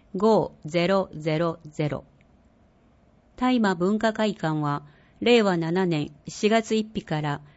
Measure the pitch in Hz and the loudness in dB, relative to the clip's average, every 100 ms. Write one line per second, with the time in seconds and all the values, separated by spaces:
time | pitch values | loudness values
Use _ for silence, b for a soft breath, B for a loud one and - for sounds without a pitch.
0 | b 185 220 208 139 - 151 170 175 196 | b 0 4 4 2 -6 -4 -2 2 0
1 | - 156 156 156 170 165 151 - 147 135 | 0 -6 -4 0 -2 -4 -12 -4 -4 -4
2 | - _ _ _ _ _ _ _ _ _ | -10 _ _ _ _ _ _ _ _ _
3 | _ _ _ - 254 254 208 170 185 214 | _ _ _ -4 0 2 2 2 0 0
4 | 226 214 214 - 160 156 147 143 b b | -2 0 -2 -2 -4 -2 -2 -4 b b
5 | b b 214 240 202 170 165 180 185 156 | b b 4 4 4 0 0 0 0 0
6 | 143 - - - 208 226 220 220 214 196 | -4 -10 -16 -4 2 2 2 -2 -2 -8
7 | - 151 147 143 b | -6 -4 -4 -6 b